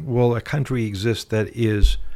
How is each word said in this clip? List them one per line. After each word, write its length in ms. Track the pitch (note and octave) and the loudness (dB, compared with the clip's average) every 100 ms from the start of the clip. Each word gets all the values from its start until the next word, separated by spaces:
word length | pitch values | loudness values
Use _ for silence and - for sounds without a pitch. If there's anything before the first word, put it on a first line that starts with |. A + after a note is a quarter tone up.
will 320 | D3+ A#2+ A#2+ A#2 | -2 2 2 2
a 60 | |
country 440 | - D3 C3 B2+ G#2+ | -2 -4 -2 -2 -2
exist 460 | G2 A2+ G#2+ - | -2 -2 -2 -2
that 160 | G#2+ G#2+ A#2 | -2 -2 -2
is, 420 | A2 G#2 - - - | 0 4 4 2 -4